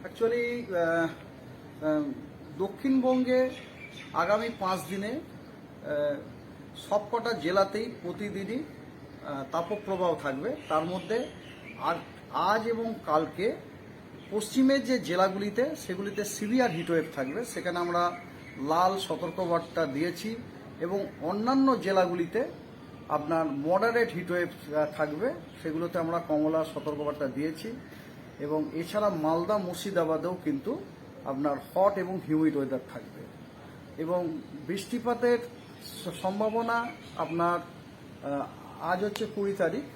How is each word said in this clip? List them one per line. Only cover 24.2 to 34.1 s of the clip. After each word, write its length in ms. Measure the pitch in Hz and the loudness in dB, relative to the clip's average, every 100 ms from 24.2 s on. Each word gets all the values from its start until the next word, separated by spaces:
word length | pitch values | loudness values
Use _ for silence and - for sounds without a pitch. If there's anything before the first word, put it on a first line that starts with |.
| 175 175 175 | -2 0 0
আহ, 380 | - 143 147 151 - | -4 -2 2 2 2
থাকবে, 360 | 151 151 233 330 - - | 0 2 -2 -2 -10 -8
সেগুলোতে 360 | 170 156 170 175 | -4 -2 0 0
আমরা 200 | 165 170 | 2 0
কমলা 460 | 165 151 156 160 156 | 2 2 4 4 0
সতর্কবার্তা 540 | 147 151 147 147 147 139 | -2 -4 -2 -2 0 -2
দিয়েছি। 440 | 123 156 156 226 254 - - - - - - | 0 -2 -2 -8 -8 -12 -14 -16 -16 -16 -8
এবং 300 | 147 156 151 | 0 0 0
এছাড়া 360 | 156 170 208 208 | -4 -2 2 4
মালদা, 480 | 170 156 165 175 214 | 4 2 2 4 2
মুর্শিদাবাদেও 800 | 180 170 208 175 160 156 170 180 | 2 -4 0 2 4 2 0 -2
কিন্তু 360 | 156 139 196 311 - - - - - | 0 0 -2 -4 -6 -14 -16 -10 -6
আপনার 320 | 135 147 139 - | 0 2 0 -2
হট 240 | - 196 202 | 4 6 4
এবং 220 | 180 190 - | -2 -4 2
হিউমিড 300 | 156 156 139 | 4 4 4
ওয়েদার 220 | 135 127 - | 0 -2 -4
থাকবে। 280 | - - - - - - - - - - - | -12 -12 -14 -14 -14 -18 -18 -18 -18 -16 -8
এবং 360 | 160 | -2